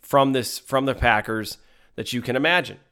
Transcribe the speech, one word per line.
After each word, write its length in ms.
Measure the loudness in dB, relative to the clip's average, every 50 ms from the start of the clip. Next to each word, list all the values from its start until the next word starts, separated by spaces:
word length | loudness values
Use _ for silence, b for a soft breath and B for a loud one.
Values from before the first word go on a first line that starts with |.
from 320 | -6 2 4 4 4 4 2
this, 240 | 0 -2 -4 -8
from 280 | -12 _ -2 -2 0 0
the 100 | 0 -2
Packers 600 | 0 2 2 2 2 0 -2 -6 -6 -6 -8 -12 -16 b b b b b b b
that 160 | -10 -8 -6
you 100 | -6 -6
can 140 | -4 -2 -2
imagine. 440 | 0 2 2 2 2 0 -2 -12 -18 _ _